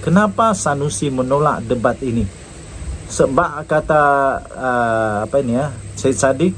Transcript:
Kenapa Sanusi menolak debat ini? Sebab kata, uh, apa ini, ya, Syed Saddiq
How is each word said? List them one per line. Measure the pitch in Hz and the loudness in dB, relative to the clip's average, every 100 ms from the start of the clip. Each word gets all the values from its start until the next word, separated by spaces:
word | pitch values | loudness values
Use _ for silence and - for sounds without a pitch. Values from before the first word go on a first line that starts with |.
Kenapa | - 175 214 196 226 | 4 4 4 2 2
Sanusi | 196 151 143 147 - 147 | 2 0 -2 -2 -2 -2
menolak | 131 127 143 151 117 117 | -2 0 2 2 0 -2
debat | 120 120 117 | 0 0 0
ini? | 135 113 98 - - - - - - - - | -2 -2 -2 -6 -18 -18 -16 -12 -10 -10 -10
Sebab | - 135 131 170 147 156 | 0 2 2 0 -4 -2
kata, | 156 - 151 147 139 135 117 | -2 2 4 6 4 2 0
uh, | - - 127 123 117 113 110 104 107 | -6 -6 -2 0 2 0 0 -2 0
apa | 139 | 0
ini, | 123 120 | 2 0
ya, | 143 - - - | -2 -6 -12 -2
Syed | 131 | -2
Saddiq | 131 135 135 175 | 2 0 2 0